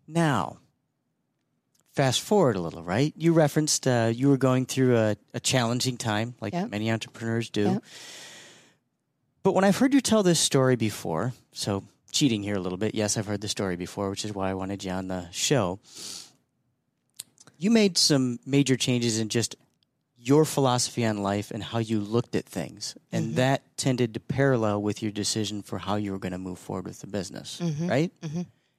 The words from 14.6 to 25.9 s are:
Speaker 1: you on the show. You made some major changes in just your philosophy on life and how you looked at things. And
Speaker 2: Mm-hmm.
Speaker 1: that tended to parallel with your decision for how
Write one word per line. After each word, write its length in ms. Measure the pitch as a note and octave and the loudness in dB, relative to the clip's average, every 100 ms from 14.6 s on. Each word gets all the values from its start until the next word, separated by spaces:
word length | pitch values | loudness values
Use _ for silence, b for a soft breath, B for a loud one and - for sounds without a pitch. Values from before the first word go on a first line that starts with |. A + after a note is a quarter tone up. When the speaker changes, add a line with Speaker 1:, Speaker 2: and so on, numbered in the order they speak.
| F#2+ G2 | -6 -6
Speaker 1:
you 80 | G2 | -6
on 160 | F#2 F#2 | -6 -4
the 200 | F#2 F2 | -6 -8
show. 480 | - - C#3+ F#2 F#2+ B B B B B _ _ _ _ _ _ _ _ - - - - - | -4 0 2 2 -2 B B B B B _ _ _ _ _ _ _ _ -20 -20 -20 -20 -4
You 120 | F3+ | 2
made 260 | A3+ G3+ F3 | 4 4 4
some 420 | - C#3+ B2+ A#2+ - | 4 4 2 -2 0
major 300 | C#3 C3+ C3 | 2 4 2
changes 440 | - B2 A#2+ A2 | 2 2 2 0
in 100 | A2 | 0
just 260 | A#2+ A2 - _ _ _ _ _ _ | -2 -2 -6 _ _ _ _ _ _
your 280 | A#2+ C#3+ D#3 | 2 4 4
philosophy 600 | - C3+ B2 - - A2+ | 2 2 2 0 -2 -2
on 120 | G#2+ | 0
life 300 | G2 G2+ G2+ | 0 -2 -4
and 100 | A2+ | -10
how 180 | G2+ A#2 | -6 -4
you 200 | A2 A2+ | -2 -2
looked 360 | G2+ A#2 - G#2 | 0 -2 0 -4
at 100 | - | -4
things. 500 | - D2+ - - - _ | -6 -8 -10 -14 -14 _
And 160 | A2+ G#2+ | -4 -2
Speaker 2:
Mm-hmm. 80 | A2+ | 0
Speaker 1:
that 420 | B2+ C3+ - - | 0 0 -4 -4
tended 360 | C#3 B2 A#2+ | -2 0 0
to 60 | G#2+ | -4
parallel 600 | - B2+ C#3 B2+ A2 G#2 | -6 0 2 2 2 0
with 200 | G#2 G2 | -2 -2
your 80 | A2 | -4
decision 500 | G#2 G2+ A2 G2+ G#2 | -4 -2 -2 -4 -6
for 160 | F#2+ G2+ | -8 -8
how 160 | F#2+ | -4